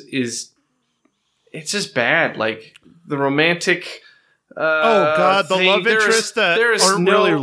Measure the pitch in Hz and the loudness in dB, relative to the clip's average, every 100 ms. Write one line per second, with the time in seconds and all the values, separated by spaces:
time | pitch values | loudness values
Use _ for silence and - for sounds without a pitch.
0 | - 135 120 113 - _ _ _ _ _ | -10 -6 -6 -8 -14 _ _ _ _ _
1 | _ _ _ _ _ 151 151 202 196 - | _ _ _ _ _ -16 -8 -8 -6 -2
2 | 120 160 147 - 110 110 - - _ _ | 0 0 0 -2 -6 -6 -12 -20 _ _
3 | - 143 139 143 160 170 190 175 - - | -8 -4 0 0 0 0 -2 -4 -6 -18
4 | - _ _ _ _ - 156 156 156 151 | -20 _ _ _ _ -6 -2 0 2 2
5 | 151 156 156 196 175 185 185 202 196 220 | 2 2 2 2 0 2 2 2 2 0
6 | 214 226 214 - 190 170 233 214 185 196 | 2 0 -2 -2 0 2 2 2 2 2
7 | 180 208 202 156 | 2 2 2 0